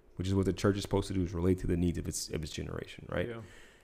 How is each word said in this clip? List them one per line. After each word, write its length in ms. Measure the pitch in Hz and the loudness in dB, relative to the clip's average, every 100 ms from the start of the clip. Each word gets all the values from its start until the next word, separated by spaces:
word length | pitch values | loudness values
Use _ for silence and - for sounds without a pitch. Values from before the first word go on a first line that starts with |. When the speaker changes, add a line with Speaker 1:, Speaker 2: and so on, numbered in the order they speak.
| - - | -18 -6
Speaker 1:
which 120 | 92 | 2
is 60 | |
what 120 | 98 95 | 4 4
the 80 | |
church 240 | 90 104 98 | 4 4 4
is 40 | |
supposed 260 | - 98 - | 2 0 0
to 40 | |
do, 100 | 95 | 0
is 100 | 87 | 0
relate 260 | 85 90 90 | 2 2 2
to 80 | - | 2
the 100 | 87 | 2
needs 200 | 87 82 | 2 0
of 100 | 82 | -4
its, 220 | - - | -6 -4
of 120 | 85 | -4
its 80 | 76 | -6
generation, 540 | - 76 - - - - | -6 -6 -6 -8 -12 -6
right? 180 | 85 120 | -4 -4
Speaker 2:
Yeah. 60 | 113 101 - - - | -6 -12 -18 -20 -20